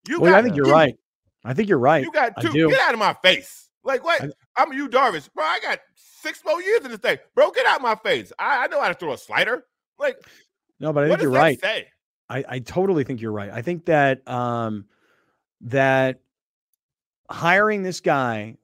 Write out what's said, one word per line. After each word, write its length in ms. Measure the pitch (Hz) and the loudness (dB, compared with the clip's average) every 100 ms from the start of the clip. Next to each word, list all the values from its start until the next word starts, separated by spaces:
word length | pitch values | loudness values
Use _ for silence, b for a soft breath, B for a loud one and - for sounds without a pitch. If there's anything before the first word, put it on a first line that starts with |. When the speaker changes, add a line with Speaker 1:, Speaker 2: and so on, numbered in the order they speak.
| - | -8
Speaker 1:
You 100 | 311 | 2
Speaker 2:
Well, 120 | 175 | 6
Speaker 1:
got 80 | 190 | 6
Speaker 2:
I 40 | |
think 140 | 240 143 | 4 2
you're 80 | 135 | 4
Speaker 1:
two. 60 | |
Speaker 2:
right. 240 | 156 143 - _ _ _ _ 110 | 6 4 0 _ _ _ _ -6
I 80 | |
think 160 | 135 208 | -2 0
you're 80 | 151 | 2
right. 240 | 127 156 | 4 2
Speaker 1:
You 80 | 131 | 0
got 220 | 302 240 - | -2 -2 -2
Speaker 2:
I 60 | |
Speaker 1:
two. 100 | 339 | -2
Speaker 2:
do. 180 | 151 160 | 2 2
Speaker 1:
Get 120 | - | 2
out 120 | 339 | 2
of 60 | 233 | 0
my 140 | 196 143 | 0 2
face. 460 | - - - - - _ 240 | 2 2 -2 -20 -20 _ -6
Like, 180 | 254 | -4
what? 180 | 330 330 | -2 -2
Speaker 2:
I 60 | 147 - _ - | -4 -12 _ -2
Speaker 1:
I'm 160 | 311 | -2
Yu 160 | 269 277 | -2 0
Darvish. 400 | 240 262 165 - | 2 2 -2 -8
Bro, 120 | - 311 | -6 -4
I 140 | 359 | -4
got 180 | 370 - _ _ | -4 -8 _ _
six 460 | _ - 311 320 339 | _ -14 -12 -8 -4
more 160 | 330 | -4
years 220 | 381 440 | 0 -2
in 80 | 269 | -2
this 80 | 220 | -6
thing. 180 | 226 147 _ | -4 -4 _
Bro, 180 | - 320 | 2 2
get 140 | - 466 | 2 0
out 120 | 302 | 0
of 40 | |
my 140 | 247 214 | -2 -2
face. 380 | 220 139 104 - | -2 -2 -4 -6
I, 280 | 214 262 285 | -2 -2 -2
I 20 | |
know 140 | 302 | -2
how 80 | 214 | -2
to 40 | |
throw 200 | 175 160 | -4 -6
a 40 | 117 | -8
slider. 460 | - 117 196 233 - _ _ - | -4 -2 -2 -4 -10 _ _ -6
Like, 200 | 285 - _ b b _ _ - | -6 -6 _ b b _ _ -10
Speaker 2:
No, 100 | 151 | -4
but 140 | 147 147 | 0 2
I 20 | |
Speaker 1:
what 100 | - | 2
Speaker 2:
think 40 | |
you're 80 | 139 | 2
Speaker 1:
does 40 | 127 | 4
that 40 | |
Speaker 2:
right. 200 | 160 127 | 4 2
Speaker 1:
say? 260 | 190 214 - _ _ _ - | -4 -6 -10 _ _ _ -10
Speaker 2:
I, 140 | 123 - | -8 -8
I 100 | 127 | -10
totally 460 | 117 180 196 165 127 | -6 -2 0 0 -2
think 160 | 123 | -6
you're 100 | 113 | -6
right. 180 | 104 101 | -8 -8
I 100 | 110 | -8
think 240 | 117 175 170 | -6 -6 0
that, 400 | 151 139 131 - | 4 4 0 -4
um, 580 | 123 120 117 113 107 95 _ _ _ _ _ _ _ | -6 -4 -4 -4 -8 -12 _ _ _ _ _ _ _
that 580 | 120 135 135 131 131 131 _ _ _ _ _ _ _ _ _ _ - | -4 0 2 2 0 -4 _ _ _ _ _ _ _ _ _ _ -18
hiring 540 | - 170 190 214 208 | -4 0 2 2 -2
this 180 | 185 - | -6 -4
guy 560 | 175 143 123 110 107 - | 0 0 0 -4 -8 -16